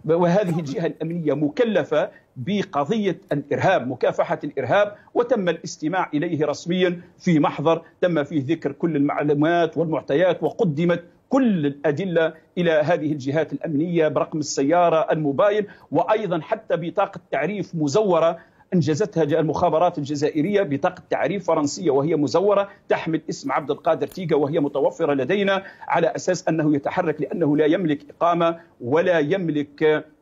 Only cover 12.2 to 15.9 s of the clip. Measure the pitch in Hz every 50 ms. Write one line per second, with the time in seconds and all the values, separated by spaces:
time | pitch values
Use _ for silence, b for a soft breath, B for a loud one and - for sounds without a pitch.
12.2 | 131 - B B B B _ 180 175 170 160 151 151 147 175 156 147 147 147 147
13.2 | 123 139 139 160 156 147 - - - 170 151 139 165 180 175 170 156 151 139 143
14.2 | - - - 156 143 - - - 139 139 165 175 175 170 160 160 151 - 175 160
15.2 | 151 139 139 131 196 208 208 214 202 B B B B B